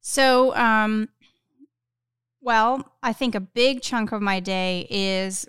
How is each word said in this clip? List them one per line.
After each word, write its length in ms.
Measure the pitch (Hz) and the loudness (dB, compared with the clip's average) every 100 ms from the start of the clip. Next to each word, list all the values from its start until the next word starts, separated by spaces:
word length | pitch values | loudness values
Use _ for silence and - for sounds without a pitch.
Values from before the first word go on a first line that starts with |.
So, 540 | - - 269 254 262 | -6 0 4 4 4
um, 540 | - 240 220 214 214 220 _ _ _ _ _ 285 _ _ _ _ _ _ _ | 2 2 2 2 0 -4 _ _ _ _ _ _ _ _ _ _ _ _ _
well, 480 | 254 226 220 262 - _ | 0 2 2 0 -6 _
I 100 | 247 | -6
think 220 | 220 254 | -2 -2
a 60 | 208 | -2
big 420 | 190 - 254 262 | -6 0 2 2
chunk 300 | - 240 214 | -4 -2 -2
of 100 | 214 | -2
my 180 | 202 190 | -2 -2
day 460 | 185 190 185 180 - | -2 -2 -2 -4 -4
is 580 | 202 190 190 190 190 | -4 -2 -2 -4 -6